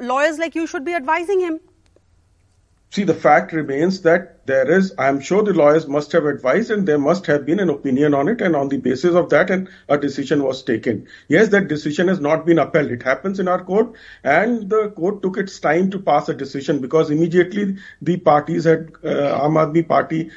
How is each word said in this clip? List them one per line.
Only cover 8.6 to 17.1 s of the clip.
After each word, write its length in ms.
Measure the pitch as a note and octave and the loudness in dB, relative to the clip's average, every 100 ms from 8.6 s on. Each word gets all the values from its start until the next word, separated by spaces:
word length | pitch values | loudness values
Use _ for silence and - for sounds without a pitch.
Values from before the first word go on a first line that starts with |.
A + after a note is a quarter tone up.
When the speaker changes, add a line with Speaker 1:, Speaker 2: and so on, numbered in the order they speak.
| C#3 | -2
Speaker 2:
the 80 | C#3 | -2
basis 360 | - C3 F3 | -2 0 2
of 160 | F3 E3+ | 2 2
that, 180 | D3+ F#3 | 2 2
and 180 | F#3 F#3 - - | -2 -6 -10 -2
a 80 | C#3+ | -2
decision 460 | C#3 C#3 C3 D3 | -2 -6 -2 -2
was 200 | C3+ B2+ | -2 -4
taken. 440 | - A2 B2+ A2 - - - | -4 -4 -2 -6 -8 -14 0
Yes, 220 | D#3+ A3 | 2 4
that 180 | G3+ D3+ | 2 0
decision 400 | D3 D3+ D3 F3+ | -4 -4 -2 0
has 140 | E3 | 0
not 240 | C#3+ D#3 D#3+ | 0 0 2
been 140 | D#3+ | 2
upheld. 320 | C3 D#3+ B2+ | 2 0 -2
It 120 | A#2+ | -4
happens 380 | C3 C3+ G3 G3 | -4 -4 -4 -4
in 80 | F3+ | -2
our 120 | F3+ | -2
court, 300 | F#3 G3+ A#3+ - - - | 0 0 0 -4 -20 -8
and 460 | C3 D#3 A3+ A#3 F#3+ | 0 2 2 -2 -2
the 220 | A3 G#3 | -2 -2
court 300 | F#3 F3 G3+ | -4 -4 -2
took 160 | F#3+ F#3+ | -4 -4
its 220 | F#3+ - | -8 -4
time 300 | D#3 E3 F#3+ | -2 0 0
to 80 | G3 | -2
pass 300 | E3 D3+ D#3 | 0 0 0
a 40 | |
decision 460 | C3+ C3+ C#3 C3+ C#3+ | -6 -8 -8 -4 -4
because 300 | C3 D#3+ | 0 0
immediately 680 | D3+ | 2